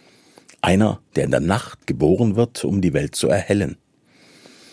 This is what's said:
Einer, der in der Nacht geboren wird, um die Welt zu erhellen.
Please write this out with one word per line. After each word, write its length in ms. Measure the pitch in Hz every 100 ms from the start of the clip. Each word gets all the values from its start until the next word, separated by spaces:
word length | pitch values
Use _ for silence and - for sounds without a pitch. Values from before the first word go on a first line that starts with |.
| _ _ _ - - -
Einer, 400 | - 95 107 101 _ -
der 80 |
in 80 | 67
der 80 | 64
Nacht 480 | 85 110 - - -
geboren 480 | 139 76 95 113 101
wird, 280 | 120 -
um 160 | - 98
die 120 | 90
Welt 240 | 71 73 -
zu 100 | -
erhellen. 520 | 95 - 101 80 - _ _ _ _ _ - - - -